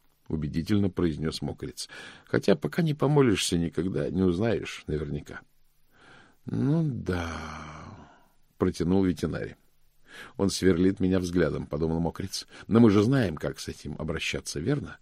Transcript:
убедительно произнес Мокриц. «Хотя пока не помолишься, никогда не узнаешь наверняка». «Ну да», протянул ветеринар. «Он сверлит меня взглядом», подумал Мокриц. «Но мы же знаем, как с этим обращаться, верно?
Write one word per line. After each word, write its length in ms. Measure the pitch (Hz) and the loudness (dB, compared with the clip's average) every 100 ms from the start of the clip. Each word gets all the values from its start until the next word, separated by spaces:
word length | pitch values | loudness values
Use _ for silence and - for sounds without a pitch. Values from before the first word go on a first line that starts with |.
| _ _ - | _ _ -6
убедительно 640 | 78 73 78 87 104 98 | -4 -4 -4 0 2 2
произнес 520 | 90 87 76 78 - | 2 0 0 -4 -4
Мокриц. 460 | 71 - 67 - - - - - - | -6 -8 -10 -12 -14 -16 -20 -20 -2
«Хотя 280 | - - | 0 2
пока 280 | 180 147 - | 2 0 0
не 120 | 165 | 0
помолишься, 640 | 147 139 147 127 92 - 87 | 2 2 4 4 4 2 0
никогда 500 | 82 - 92 - 71 | 0 -2 -2 -2 -2
не 120 | 92 | 2
узнаешь 640 | 92 87 117 82 - - - | 2 2 0 -2 -4 -10 -6
наверняка». 540 | 76 73 73 - - - _ _ _ _ _ - - - _ - | -4 -4 -6 -8 -16 -18 _ _ _ _ _ -20 -20 -20 _ -8
«Ну 360 | 110 131 165 | -2 0 0
да», 1200 | 156 110 87 90 85 80 80 78 78 76 87 - - - _ _ _ - | 0 -4 -4 -4 -4 -8 -10 -12 -14 -16 -18 -18 -20 -20 _ _ _ 0
протянул 460 | 92 - 85 95 | 0 2 2 4
ветеринар. 520 | 92 80 80 71 53 - _ _ _ _ - - - - | 4 0 -2 -4 -8 -12 _ _ _ _ -20 -20 -12 -2
«Он 140 | 98 | -2
сверлит 500 | - 90 85 95 98 | 2 4 4 4 2
меня 180 | 92 92 | 2 0
взглядом», 480 | 90 87 76 73 - | 0 2 2 0 -6
подумал 340 | 76 80 82 | -2 -2 0
Мокриц. 460 | 82 - 95 - - - - | -2 -4 -8 -10 -12 -16 2
«Но 140 | 113 | 6
мы 100 | 117 | 8
же 120 | 101 | 8
знаем, 340 | 107 139 98 73 | 4 2 0 -2
как 240 | 71 - | -6 -6
с 80 | - | -10
этим 280 | - 76 76 | -10 -12 -8
обращаться, 640 | 80 78 - 69 - 73 | -6 -4 -6 -6 -8 -6
верно? 380 | 92 143 - - | -4 -4 -6 -14